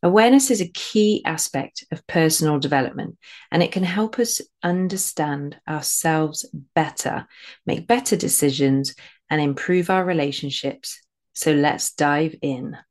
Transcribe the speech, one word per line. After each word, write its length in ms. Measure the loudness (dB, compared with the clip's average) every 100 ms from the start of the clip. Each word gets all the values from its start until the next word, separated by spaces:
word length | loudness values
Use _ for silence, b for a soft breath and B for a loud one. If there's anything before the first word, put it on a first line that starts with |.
Awareness 480 | 4 6 8 6 6
is 120 | 0
a 100 | -2
key 500 | -6 -2 2 4 2 -2
aspect 580 | -4 -4 -4 -6 -12 -12
of 140 | -12 -2
personal 520 | 2 4 4 2 0
development, 600 | 2 0 0 -4 -12 -12 B B B
and 100 | 0
it 80 | 0
can 140 | 0
help 340 | -2 0 -2 -2
us 220 | -2 -4 -8 _
understand 960 | -2 0 -2 -2 -6 -2 -4 -2 -8 -12 -8
ourselves 800 | -6 -4 -2 0 2 0 -4 -10 -14 -4
better, 540 | -2 -2 -4 -6 -6 -10 B B B -4
make 200 | -4 0
better 300 | 0 2 -2
decisions, 760 | 0 2 2 2 2 2 -2 -8 B B _
and 120 | 0
improve 500 | 0 -2 0 0 2
our 120 | 0
relationships. 960 | 2 0 -2 -4 -6 -6 -6 -8 -14 -16 _ _ _
So 180 | -4 0
let's 400 | 2 2 0 -6
dive 420 | -2 0 2 -2 -4
in. 360 | -6 -6 -8 -12 _